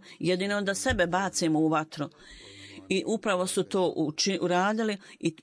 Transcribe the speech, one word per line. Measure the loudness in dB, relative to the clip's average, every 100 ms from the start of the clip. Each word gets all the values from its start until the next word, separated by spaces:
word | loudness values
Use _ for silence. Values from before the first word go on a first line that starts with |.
| -4 -4
jedino | -2 0 0 0
da | -2 -2
sebe | 0 2 2
bacimo | 2 0 0 2 4
u | 4
vatru.” | 2 -2 -6 -8 -10 -20 -20 -20 -20 -20 -10 -2
I | -2 0
upravo | -2 0 0 0
su | -2
to | 0 2 2 2
uči-, | -2 0 -2 0
uradili | 2 2 2 0 -2 -4 -10 -6
i | -4 -2